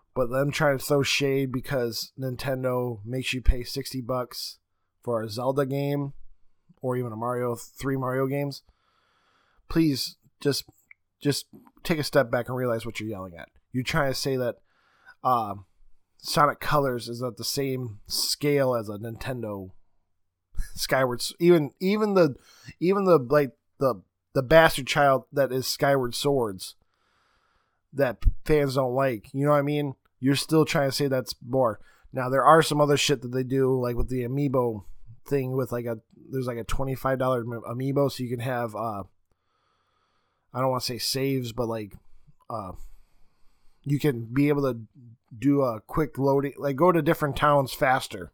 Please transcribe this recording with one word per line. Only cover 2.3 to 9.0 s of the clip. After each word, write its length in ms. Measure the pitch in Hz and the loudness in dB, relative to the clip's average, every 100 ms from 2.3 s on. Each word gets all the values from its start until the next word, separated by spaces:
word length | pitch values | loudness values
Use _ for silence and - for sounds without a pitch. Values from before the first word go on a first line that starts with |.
| 123 139 131 127 127 123 110 107 | -6 -6 -4 -2 -2 -4 -6 -8
makes 260 | 131 123 | -6 -4
you 80 | 127 | -2
pay 240 | - 127 | 2 2
sixty 380 | - 139 - 131 | 0 -8 -8 -8
bucks 560 | 117 127 123 - - - _ _ _ _ | -6 -4 -6 -8 -12 -14 _ _ _ _
for 200 | 120 113 | -6 -4
a 60 | 110 | -4
Zelda 340 | 107 127 139 | -4 -2 0
game 480 | 135 139 143 143 143 - - - - _ _ _ | 0 -2 -2 -2 -4 -8 -16 -16 -20 _ _ _
or 140 | 127 123 | -6 -4
even 140 | 120 | -6
a 60 | 107 | -6
Mario, 400 | 120 123 123 117 | -4 -2 -4 -6
three 400 | - - 135 135 | -10 -8 -4 -2
Mario 300 | 127 131 135 | -2 -2 -2
games, 360 | 143 143 139 _ _ _ _ | -2 -4 -8 _ _ _ _